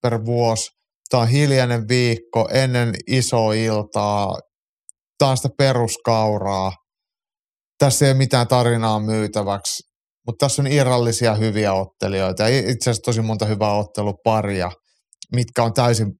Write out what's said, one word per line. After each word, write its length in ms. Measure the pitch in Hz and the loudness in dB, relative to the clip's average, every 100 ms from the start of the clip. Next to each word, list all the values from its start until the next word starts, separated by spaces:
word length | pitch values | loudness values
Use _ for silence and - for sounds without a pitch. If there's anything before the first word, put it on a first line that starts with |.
per 240 | 123 117 110 | -2 -2 -2
vuosi. 440 | 120 117 113 - _ _ _ - | 0 0 0 -6 _ _ _ -2
Tää 100 | 127 | 0
on 80 | 117 | 2
hiljainen 600 | 135 147 135 123 120 110 | 2 2 2 2 -2 0
viikko 640 | 123 120 113 - 117 110 | 0 2 -2 -4 -2 0
ennen 420 | 127 131 123 117 - - | 0 2 0 -2 -4 -2
isoa 460 | 131 113 120 110 | -2 0 0 2
iltaa. 840 | 107 110 107 107 - 104 104 98 - - _ _ _ _ _ _ _ | 0 0 -2 -4 -4 -2 -2 -2 -6 -12 _ _ _ _ _ _ _
Tää 100 | 139 | 0
on 100 | 127 | 2
sitä 120 | 139 - | -2 0
peruskauraa. 1120 | 135 123 113 - - 113 107 104 98 98 95 90 _ _ _ _ _ _ _ _ _ _ | 2 2 -2 -2 0 2 2 0 -2 -2 -2 -6 _ _ _ _ _ _ _ _ _ _
Tässä 280 | 139 127 143 | 2 4 2
ei 60 | |
ole 60 | 135 | 2
mitään 300 | 135 131 117 | 2 0 2
tarinaa 520 | 127 120 120 113 107 | 2 2 0 0 -2
myytäväksi, 840 | 107 110 104 104 101 101 - - - _ _ _ - | -2 -2 -2 -4 -4 -4 -6 -10 -12 _ _ _ -12
mut 80 | 113 | -2
tässä 240 | 139 - | -2 0
on 60 | 139 | 0
irrallisia 680 | 143 127 123 120 110 117 | 2 2 2 0 0 0
hyviä 400 | 107 110 104 104 | 2 0 0 0
ottelijoita 680 | 95 95 _ 92 98 95 92 | 0 -2 _ -4 -2 -2 0
ja 60 | 110 | 0
i-, 220 | 135 101 | 2 0
itse 180 | 123 - | -2 -2
asiassa 120 | 113 - | -2 -2
tosi 160 | 113 | -2
monta 240 | 110 110 107 | -2 -2 -2
hyvää 280 | 104 107 | 0 0
otteluparia, 960 | 104 101 - 104 95 - 110 101 98 87 - _ _ _ _ - | 0 -2 -4 -6 -2 0 0 0 -4 -4 -8 _ _ _ _ -6
mitkä 320 | 123 120 - | -4 -4 0
on 100 | 113 | 0
täysin 380 | 110 120 110 104 - | 2 2 2 -2 -6